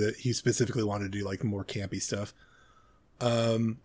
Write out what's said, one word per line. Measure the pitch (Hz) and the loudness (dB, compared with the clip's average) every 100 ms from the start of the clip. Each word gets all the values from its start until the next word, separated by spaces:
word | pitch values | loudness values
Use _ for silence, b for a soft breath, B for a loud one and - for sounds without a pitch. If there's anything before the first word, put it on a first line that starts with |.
| 104 - | 0 0
to, | |
he | 123 | 0
specifically | 117 - 117 113 - | 0 2 2 2 2
wanted | 107 104 101 | 0 0 -2
to | 101 | -4
do, | 98 | -2
like, | 98 | -2
more | 113 101 98 | -2 -2 -4
campy | 113 98 95 | -6 -4 -4
stuff. | - 101 104 - - - - - - _ _ - | -2 -2 -4 -10 -20 -20 -20 -20 -20 _ _ -4
Um, | 123 117 117 113 113 113 | 0 2 4 2 2 0